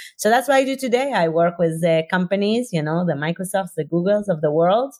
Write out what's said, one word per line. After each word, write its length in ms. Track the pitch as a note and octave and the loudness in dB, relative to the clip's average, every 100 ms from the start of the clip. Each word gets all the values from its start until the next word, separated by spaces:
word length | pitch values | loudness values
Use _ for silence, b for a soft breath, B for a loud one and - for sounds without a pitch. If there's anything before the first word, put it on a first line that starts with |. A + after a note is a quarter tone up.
| B - | B -4
So 140 | G#3 | 0
that's 160 | A#3+ C4 | 0 2
what 100 | C4+ | 2
I 60 | |
do 120 | C4+ C4 | 2 -2
today. 360 | C4 A#3+ C#4 | -2 0 0
I 140 | A3 E3 | 0 0
work 320 | D#3+ E3+ F3+ | 2 0 2
with, 240 | E3 D#3+ | -2 0
uh, 180 | E3+ D#3+ D#3+ | 2 2 0
companies, 600 | F#3 F3+ G3 G3+ A#3 B3 | -2 0 0 0 0 -2
you 100 | E3+ | -4
know, 240 | D3+ E3+ F3+ | -2 0 0
the 80 | |
Microsofts, 600 | C#3+ D#3 E3+ F#3 G3 F#3 - | -2 -4 -4 -4 -4 -4 -6
the 100 | D3+ | -4
Googles 420 | E3+ F3+ G#3 G3+ | -2 0 0 0
of 140 | D#3+ | 0
the 100 | D3+ | 0
world. 400 | D3+ F3 A3 C#4 | 2 4 2 0